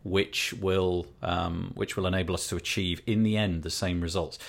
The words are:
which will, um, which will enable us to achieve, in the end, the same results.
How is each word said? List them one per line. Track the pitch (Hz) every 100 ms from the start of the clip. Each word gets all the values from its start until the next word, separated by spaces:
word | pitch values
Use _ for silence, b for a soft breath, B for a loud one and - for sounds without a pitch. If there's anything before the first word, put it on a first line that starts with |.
which | 101 95 101 - -
will, | - 95 95 92 87 87 -
um, | 87 87 87 85 90 87
which | 101 -
will | 92
enable | 92 87
us | 90 -
to | 87
achieve, | - - 92 82 -
in | 107
the | 110 107
end, | 104 85
the | 80
same | - 95 87
results. | 85 92 78 -